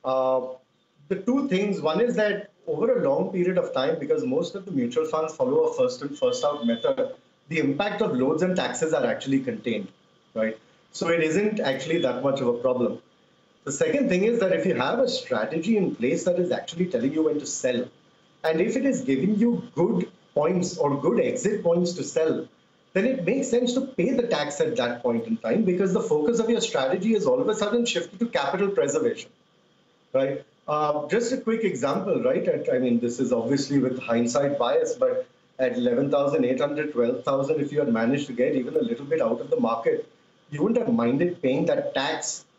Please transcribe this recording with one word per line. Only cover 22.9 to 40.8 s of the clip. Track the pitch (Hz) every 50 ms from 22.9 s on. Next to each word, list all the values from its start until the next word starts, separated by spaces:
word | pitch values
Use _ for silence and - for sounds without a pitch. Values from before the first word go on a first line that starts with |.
| _
then | 185 208
it | 262 262 214 175
makes | 175 233 277 - -
sense | 233 240 254 240 -
to | 269
pay | - - - - 175 254
the | 247 240 240
tax | - 160 151 147 - - -
at | 165 147 -
that | 127 123 117 123 - -
point | 123 117 113 113
in | 113 113
time, | - - 113 120 -
because | - 185 175 185 196 185
the | 175 165
focus | - - 151 151 151 240 233 -
of | 226 226
your | 233 220
strategy | - - - 147 131 131 - 196 185 226 226
is | 202 143
all | - 127 135
of | 156 208
a | 214
sudden | 214 208 208 220 240 233
shifted | - - - - - - -
to | 233
capital | 233 - 160 139 - 190 185 202 196
preservation, | 196 165 - - - 156 127 117 - - - - _ _ _ _ _ _ _ _ _ _ _ _ _ _ _ _
right? | - 131 135 135 139 - - _ _ _ _ -
Uh, | 151 151 151 151 147 147 -
just | - 175 233 233 240
a | 262
quick | - - 220 226 -
example, | - 190 147 123 127 135 - 196 - - 165 131 117
right? | 127 139 180 - 180
At, | 151 143 - - 135
I | 127
mean, | 127 123 120 117
this | 120 120 - -
is | 135 120
obviously | 123 113 110 120 143 139 - - 143 139
with | 120 127 123 123
hindsight | - - 117 117 120 120 123 147 143 143 - -
bias, | 120 120 139 - - - -
but | - - - 247 - - - _ _ _ _ _ -
at | 131 123 120
eleven | 123 120 123 120 131 143 139
thousand | 143 143 143 139 123 139 127
eight | 123 131 123
hundred, | 147 143 147 151 151 151
twelve | - 120 123 151 175 -
thousand, | - 151 139 135 - - 156 151
if | 139 -
you | 147 147
had | - 120
managed | 117 110 113 117 139 147 147
to | 135
get | 123 120 123 143 147
even | 135 120 120 -
a | 160
little | 143 113 120 127 143
bit | 143 160 160
out | - - - 233
of | - -
the | 247 240
market, | 240 226 226 - - - - - - - _ _ _ _ _ _ _ _
you | 147 143
wouldn't | 156 220 233 247